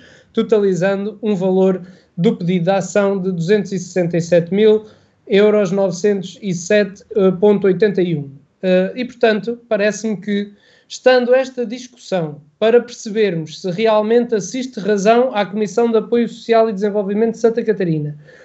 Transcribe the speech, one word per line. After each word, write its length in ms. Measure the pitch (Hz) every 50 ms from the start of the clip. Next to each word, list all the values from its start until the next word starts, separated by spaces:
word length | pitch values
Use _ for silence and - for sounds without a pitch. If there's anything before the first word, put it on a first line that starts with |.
| - - - - _ _ -
totalizando 880 | 226 220 - 220 208 202 196 185 165 175 196 196 196 202 214 208 -
um 140 | - 214 208
valor 480 | 175 185 190 185 185 185 190 185 185 - - - - _ _ -
do 200 | - 170 233 185
pedido 280 | - 180 170 185 180 165
de 60 | 190
ação 480 | 196 196 180 185 - 208 202 196 202 196
de 140 | 180 190 185
duzentos 400 | 165 165 165 214 208 190 - 202
e 60 | 180
sessenta 380 | 175 - - 185 175 170 175 170
e 20 |
sete 340 | 165 - 180 170 170 170 190
mil 300 | 202 220 214 214 214 214 - - _ _ _ _ _ _
euros 460 | - 202 196 208 214 208 208 202 175 190
novecentos 680 | 196 196 185 170 - - 208 208 196 175 - - -
e 140 | - 196 170
sete 480 | 175 - - 214 208 208 208 - - - - - 220 190 190 185 180
ponto 260 | 208 208 208 202 202
oitenta 340 | 196 180 180 220 208 180 196
e 140 | 185 180 165
um. 160 | 143 139 139 - - _ _ _ - -
Eh, 300 | 185 185 185 185 190 196
e, 100 | 254 240
portanto, 540 | 247 - - 240 220 214 214 - 233 240 240 - -
parece-me 480 | 220 202 202 214 208 208 - 220 214 185
que, 340 | - 208 202 202 202 202 - _ _ _ _ _ _
estando 480 | - - - - 254 254 254 247 240 247
esta 320 | 262 262 254 - 247 240
discussão 760 | 202 240 247 - - _ _ - - 190 180 160 151 147 - - _ _
para 240 | - 214 226 226 240
percebermos 800 | 233 - - - - 226 196 226 214 196 175 165 156 151 - -
se 100 | - 190
realmente 640 | 165 190 220 220 214 214 214 214 226 240 240 240 226
assiste 460 | 208 - - - 262 240 262 - 214
razão 560 | 180 202 214 202 185 214 233 240 247 - -
à 100 | 208 202
Comissão 460 | 170 196 214 214 202 202 233 233 233
de 80 | 226 220
Apoio 300 | - - 233 240 233 214
Social 420 | 233 - - - 226 226 226 226
e 20 | 208
Desenvolvimento 600 | 190 208 208 196 214 196 190 208 214 226 233 226
de 60 | -
Santa 260 | - 226 226 240 208
Catarina, 520 | 214 208 196 190 170 160 151 147 147 147 - - - - -